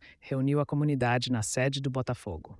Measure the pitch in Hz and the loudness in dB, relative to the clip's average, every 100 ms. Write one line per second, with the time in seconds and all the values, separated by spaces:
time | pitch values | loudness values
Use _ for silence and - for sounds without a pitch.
0 | - - - 135 135 143 143 147 147 139 | -10 -18 -6 -2 2 2 2 2 2 2
1 | 120 123 123 123 107 - 131 139 135 131 | 4 2 2 -2 0 0 0 0 -2 -2
2 | 127 123 - 85 - - | -2 -4 -6 -10 -10 -18